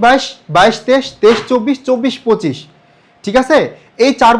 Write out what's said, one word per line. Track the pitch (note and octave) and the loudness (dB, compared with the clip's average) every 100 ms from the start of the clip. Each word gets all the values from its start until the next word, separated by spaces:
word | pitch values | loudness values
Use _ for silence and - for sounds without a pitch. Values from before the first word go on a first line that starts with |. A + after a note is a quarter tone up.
বাইশ, | A#3 F#3+ - - - D#3 | 2 0 -2 -14 -4 0
বাইশ | G#3 A3 - | 2 0 -2
তেইশ, | C4+ B3+ - | -2 -2 0
তেইশ | G#3 A#3 - | 2 2 0
চব্বিশ, | B3+ A3 C4 - | -2 -2 -4 -4
চব্বিশ | B3+ B3+ - A3+ | -4 -4 -4 -4
পঁচিশ, | G#3+ E3 B2 - _ _ _ _ _ | -2 -4 -8 -14 _ _ _ _ _
ঠিক | - A3+ | -4 -2
আছে, | B3+ D4+ C#3+ - _ - B3+ | 2 0 0 -6 _ -2 0
এই | - | 2
চার | A#3 A#3 | 2 2